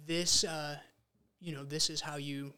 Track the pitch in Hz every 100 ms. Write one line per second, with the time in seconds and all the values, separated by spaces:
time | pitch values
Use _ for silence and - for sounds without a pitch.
0 | 151 170 175 - 190 160 147 143 - _
1 | _ _ _ _ 175 143 139 151 - 151
2 | 156 147 143 139 139